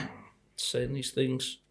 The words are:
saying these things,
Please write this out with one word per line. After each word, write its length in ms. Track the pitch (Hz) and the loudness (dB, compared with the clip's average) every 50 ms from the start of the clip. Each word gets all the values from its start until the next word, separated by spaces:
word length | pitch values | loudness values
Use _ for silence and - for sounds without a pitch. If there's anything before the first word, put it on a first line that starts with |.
| - - - - - - - _ _ _ _ | -6 -6 -8 -12 -18 -20 -20 _ _ _ _
saying 380 | - - - - 127 123 123 139 | -4 -2 0 2 2 2 2 0
these 180 | 139 123 - | -2 -2 0
things, 480 | - 139 131 131 131 131 - - - - _ - | 2 4 4 4 4 2 0 -4 -6 -10 _ -6